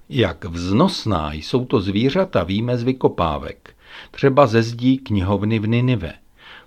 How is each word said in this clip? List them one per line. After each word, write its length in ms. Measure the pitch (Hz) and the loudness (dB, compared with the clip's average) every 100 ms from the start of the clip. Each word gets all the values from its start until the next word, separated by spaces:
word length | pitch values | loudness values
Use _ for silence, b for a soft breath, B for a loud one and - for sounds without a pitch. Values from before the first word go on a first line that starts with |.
| - | -6
Jak 360 | 143 101 85 92 | 0 0 0 -8
vznosná 880 | 82 90 104 185 - 110 90 76 | -6 0 2 2 0 -2 -2 -2
jsou 320 | 76 - 127 127 | -6 -2 -2 0
to 160 | 123 | -2
zvířata, 640 | 92 98 127 185 190 107 | 0 0 0 0 0 -2
víme 340 | 85 98 120 123 | -2 -2 -2 -2
z 60 | |
vykopávek. 920 | 120 135 135 - 85 71 73 - - - B B B | -2 0 0 0 -2 -2 -8 -14 -20 -20 B B B
Třeba 360 | - 139 131 135 | 0 2 4 4
ze 160 | 113 | 4
zdí 340 | 113 120 127 131 | 0 0 2 2
knihovny 640 | - 104 92 101 104 113 | 0 -2 0 0 0 0
v 80 | 104 | 0
Ninive. 460 | 120 123 120 82 - _ B B B | 0 2 0 -4 -12 _ B B B